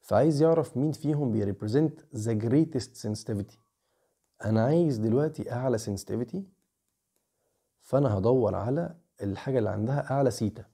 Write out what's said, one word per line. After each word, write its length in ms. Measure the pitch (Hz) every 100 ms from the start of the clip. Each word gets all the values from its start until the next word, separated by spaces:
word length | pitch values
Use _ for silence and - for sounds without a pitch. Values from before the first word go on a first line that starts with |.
فعايز 420 | - 104 147 143
يعرف 340 | 160 165 143 123
مين 160 | 151
فيهم 400 | 139 143 147 139
بي 200 | 110 101
represent 400 | 98 107 127 156 156 -
the 200 | 123 104 110
greatest 640 | 117 139 160 135 - - 113
sensitivity. 500 | 107 - 104 98 _ _ _ _ _ _ _ _ _
انا 200 | 104 110
عايز 340 | 117 160 170 120
دلوقتي 540 | 110 117 151 151 -
اعلى 260 | 120 131 117
sensitivity، 600 | 110 98 - 107 120 180 196 _ _ _ _ _ _ _ _ _ _ _ _ _
فانا 380 | - 127 139 101
هدور 360 | 101 131 107
على 420 | 92 104 147 170 - _ _
الحاجه 360 | 101 95 - 131
اللي 120 | 107
عندها 400 | 101 110 143 139
اعلى 200 | 135 139
سيتا 340 | 110 107 - -